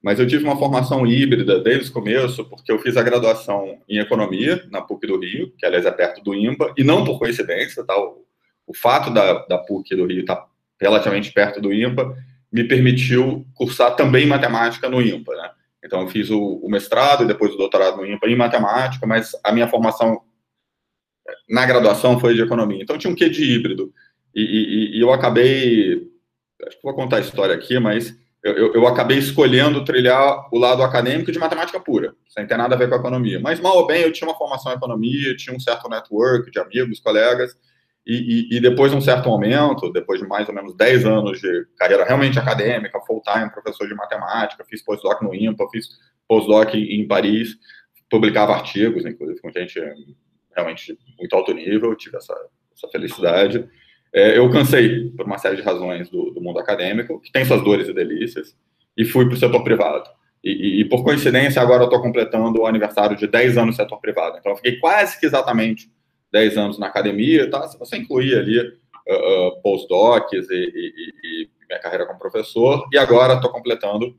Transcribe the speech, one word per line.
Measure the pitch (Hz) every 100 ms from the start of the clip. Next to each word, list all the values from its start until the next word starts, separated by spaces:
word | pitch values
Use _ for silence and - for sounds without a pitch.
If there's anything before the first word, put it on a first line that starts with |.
Mas | 101 107
eu | 123
tive | 147 147
uma | 139
formação | 143 127 131 139 120
híbrida | 127 135 120 - 92
desde | 104 135 123
o |
começo, | 123 104 123 127 127 113
porque | - -
eu | 110
fiz | 127 120
a |
graduação | 120 123 113 110 - 101 98 - _
em | 104
economia, | 101 117 101 92 131 180 -
na | 98
puc | - 98 -
do | 95
Rio, | 90 127 123 _
que, | 90
aliás, | 87 87
é |
perto | - 87 -
do | 101
impa, | 101 110 139 143 -
e | 135
não | -
por | - 127
coincidência, | 117 117 - 87 143 -
tá? | - 98
O, | - - _ _ _ _ -
o |
fato | - 120 139 139
da, | 113 95 82 -
da | 90
puc | - 95 -
do | 92 90
Rio | 92
tá | 90 90 - _ _ _
relativamente | 98 107 107 101 101
perto | - 101 101
do | 101
impa | 104 123 127 127 - - _ _
me | 117
permitiu | 117 127 127 123 - 123 131 127 -
cursar | _ 123 - 123 -
também | 135 131 147
matemática | 139 131 113 117 117 127
no | 127
impa, | 113 87 - 80
né? | 85 _ _ _
Então, | - 92
eu | 92
fiz | 110 98
o, | 107
o | 101 - 95
mestrado | - - 120 143 143 117
e |
depois | 202 104
o | 202
doutorado | 95 196 190 185
no | 98
impa | 104 110
em | 120
matemática, | 120 120 104 120 131 131 110
mas | 113 110 -
a | 104
minha | 113 120
formação | 120 113 - 113 110 _ _ _ _ _ _ _ _ _ _ - - _
na | 113 127
graduação | 123 107 - 127 123
foi | 123 117
de |
economia. | 113 117 107 98
Então, | 107 151
tinha | 190
um | 175
quê | 170
de | 156
híbrido. | 143 117 - 95 95 _ _ _ _
E, | 104
e, | 107 107 107 104 104 110
e, |
e |
eu | 120
acabei, | 131 127 113 127 135 127 110 92 87 - _ _ _ _ _ -
acho | -
que |
vou | 139
contar | 135 127 139
a |
história | - - 98
aqui, | 127 - 123
mas | 113 107 117 - _ _
eu, | 101
eu, | - 110
eu | 117 123
acabei | 123 120 135
escolhendo | 139 - 135 127 147 143
trilhar | 135 127 123 127 139 - -
o | 117
lado | 123 127
acadêmico | 127 127 120 151 170
de | 165
matemática | 160 160 175 -
pura, | - 110 - _ _
sem | - 104
ter | 117
nada | 123
a | 123
ver | 123
com | 123
a |
economia. | 127 127 117 92
Mas, | 127 165
mal | 180 185
ou | 160
bem, | 165
eu | 165
tinha | 160 160
uma | 160
formação | 151 131 131
em | 127
economia, | 127 110 113 143 139 123
tinha | -
um | 127
certo | 127 117 120
network | 110 - 104 123 123 123
de | 101
amigos, | 90 117 123 107
colegas, | 110 107 113 123 123 _ _ _ _ _ -
e, | 117 120 117 117
e, | 120
e |
depois | 120 127 139
de | 143
um |
certo | 135 127 127
momento, | 107 101 139 147 131 87
depois | 87 - 95
de | 98
mais | 101 104
ou | 101
menos | 98
dez | 92 113 127 113
anos | 110 104 92
de | 95 87 - _
carreira | 92 98 92
realmente | 135 135 127
acadêmica, | 123 107 107 120 104 98
full-time, | - 113 107 107 110
professor | 107 107 101 101
de |
matemática, | 104 104 107 92 110 104 -
fiz | - 110
postdoc | - 104 95 104
no | 104 95
impa, | 110 107 98
fiz | 113 - - _ _ _
postdoc | 113 104 107 110
em, | 110 107 104
em | 101
Paris, | 101 101 107 113 - _ - _ _ _
publicava | 113 107 110 104
artigos, | 92 - 98 113 92 82
inclusive, | - 76 -
com | 87
gente | 90 90 87 76 73 69 71 _ _ _ 90
realmente | 85 80 -
de | 80 _ _
muito | 87 95
alto | 92
nível, | 85 85 104 113
tive | 110 - -
essa, | - - - _ _
essa | _ -
felicidade. | - 85 - 85 87 98 120 - _ _ _ _
É, | 92 104 117
eu | 127
cansei, | 143 123 139 110 - -
por | - 104
uma | 98
série | 98 98
de |
razões, | 101 90 90 87 87
do, | 90 87
do | -
mundo | - -
acadêmico, | - 101 90 110 120 160
que | -
tem | 135 127
suas | 117
dores | 101 101 92
e |
delícias, | 92 82 80 117 - - _ _ _ _ -
e | 113
fui | 131 123
pro | 127
setor | 120 117
privado. | - 113 80 73 - _ _ _
E, | 98 101 101 95
e, |
e, | 110
por | 123
coincidência, | 143 143 135 127 139 135
agora | 123 127
eu | 120
tô | 123
completando | 123 113 110 113 113 113
o | 110
aniversário | 113 107 104 104 101
de | 107
dez | 117 127 120
anos | 113 120
no |
setor | 104 104
privado. | - 95 82 -
Então, | 101
eu | 101
fiquei | 120 123
quase | 165 202 202 -
que | 156
exatamente | 135 131 113 113 110 - _ _ _ _
dez | 107 110 107
anos | 101 104
na | 98
academia, | 104 104 101 131 160 95
tá? | 139 -
Se | -
você | - -
incluir | 113 127 135 117
ali, | 98 113
ah, | 117 _ _ - -
ah, | 95 92 95 90 -
postdocs | 104 98 - 90 113 117 - 95 -
e, | 92
e, |
e, | 87 82 85 80 82 _ 80 82
e | 80 _ _
minha | 87
carreira | 85 90 87
como | -
professor, | - 110 - - 165 139 -
e | 139
agora | 131 120 127 127
tô | 127
completando | 123 123 113 101 104 123